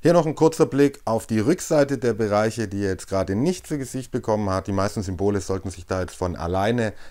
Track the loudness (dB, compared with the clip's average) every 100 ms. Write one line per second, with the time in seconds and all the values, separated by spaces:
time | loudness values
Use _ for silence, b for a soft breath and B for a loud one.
0 | 6 4 2 4 2 4 2 4 2 2
1 | -2 -2 0 0 2 0 2 2 2 2
2 | -2 0 2 2 2 -2 -4 -2 -2 -4
3 | -4 -2 0 0 0 -2 -6 -8 -6 -10
4 | -6 -6 -2 0 0 -2 -2 -2 0 -2
5 | -6 -2 0 0 -2 -6 -6 -12 -6 -4
6 | -4 -4 -6 -4 -4 0 0 0 -2 -4
7 | B